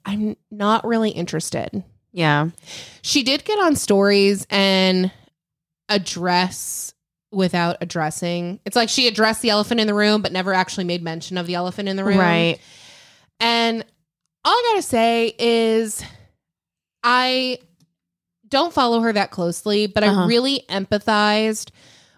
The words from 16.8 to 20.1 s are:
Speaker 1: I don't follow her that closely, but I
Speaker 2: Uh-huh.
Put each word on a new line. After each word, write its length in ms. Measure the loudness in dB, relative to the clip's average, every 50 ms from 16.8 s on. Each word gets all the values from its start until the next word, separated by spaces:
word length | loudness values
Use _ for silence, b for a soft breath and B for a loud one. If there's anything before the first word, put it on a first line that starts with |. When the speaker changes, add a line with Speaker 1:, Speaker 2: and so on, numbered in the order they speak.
| _ _ _ _ -2
Speaker 1:
I 560 | 0 2 2 2 0 0 -2 -2 -4 -6 -8 -12 _ _ _ _ _ _ _ _ _ _ _ _ _ _ _ _ _
don't 260 | 0 0 0 2 2
follow 280 | 2 2 4 2 2
her 120 | 2 2 0
that 180 | 0 -2 -2
closely, 560 | -4 -4 -4 -4 -4 -4 -4 0 0 2 0 0
but 160 | 0 2 2
I 40 |
Speaker 2:
Uh-huh. 180 | 4